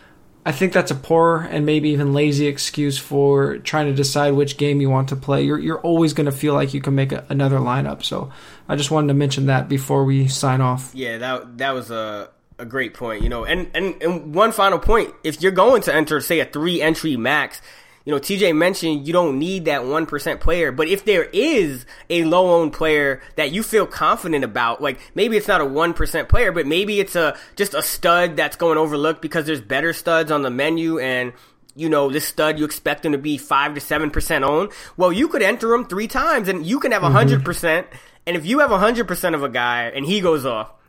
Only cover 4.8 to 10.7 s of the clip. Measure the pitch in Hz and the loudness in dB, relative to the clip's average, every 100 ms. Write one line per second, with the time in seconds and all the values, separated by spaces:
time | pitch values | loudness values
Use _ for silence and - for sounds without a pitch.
4.8 | 135 131 135 135 139 139 139 147 156 160 | 2 2 0 -4 -2 0 2 0 -2 -2
5.8 | 170 165 160 143 147 135 147 143 139 139 | 0 2 2 2 -2 0 0 2 0 -2
6.8 | 139 139 135 147 - 139 139 135 123 131 | 0 0 0 -2 -4 0 2 2 0 0
7.8 | 143 - - - 135 - - - - 143 | -2 -6 -6 -6 -8 -12 -20 -20 -6 -4
8.8 | 139 156 147 139 143 135 135 131 - 139 | 0 0 2 2 2 0 0 0 0 -4
9.8 | 135 143 135 135 131 131 139 131 127 | 0 0 2 2 2 0 0 2 0